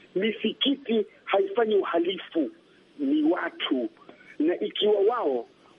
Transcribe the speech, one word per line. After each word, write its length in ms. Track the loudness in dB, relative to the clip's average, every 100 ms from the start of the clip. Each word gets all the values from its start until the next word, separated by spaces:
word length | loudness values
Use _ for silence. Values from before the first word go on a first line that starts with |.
| -8
Misikiti 920 | -4 -2 -2 -4 -2 -2 -2 0 -2 -2 -8
haifanyi 500 | -2 0 2 0 2
uhalifu, 760 | 2 2 0 0 -4 -6 -4 -4 -6 _ _ _ -6
ni 240 | 0 2
watu. 640 | 2 0 -4 -6 -4 -2 -2 -8 -20 -20 -14 -2
Na 220 | 0 0
ikiwa 400 | -4 0 2 4
wao 480 | 4 2 0 -2 -4 _ -20